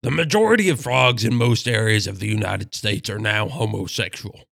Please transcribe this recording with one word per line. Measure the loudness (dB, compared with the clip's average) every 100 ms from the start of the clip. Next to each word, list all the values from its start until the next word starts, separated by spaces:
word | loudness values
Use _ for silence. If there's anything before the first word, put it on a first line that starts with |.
The | -2
majority | -2 0 2 4 4 2
of | 0
frogs | 0 4 4 2
in | 0
most | 2 2 2 2
areas | 0 2 2 0
of | -6
the | -4
United | -2 -2 -4 -6
States | -6 -4 -4 -4
are | -4
now | 0 0 -2
homosexual. | -2 -2 -2 -4 -4 -6 -6 -14 -16 _